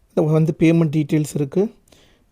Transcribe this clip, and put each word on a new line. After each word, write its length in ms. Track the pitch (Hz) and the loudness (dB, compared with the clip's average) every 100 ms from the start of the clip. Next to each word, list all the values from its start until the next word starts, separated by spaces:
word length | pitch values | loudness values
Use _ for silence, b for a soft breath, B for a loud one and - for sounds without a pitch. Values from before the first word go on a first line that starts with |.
| _ | _
வந்து 400 | - 156 156 160 160 | -2 0 2 0 2
பேமெண்ட் 380 | 160 165 160 156 | 2 2 2 0
டீடெயில்ஸ் 380 | 147 156 147 | -2 -2 -2
இருக்கு, 380 | 147 143 185 226 - _ b b b b | -4 -4 -2 -4 -6 _ b b b b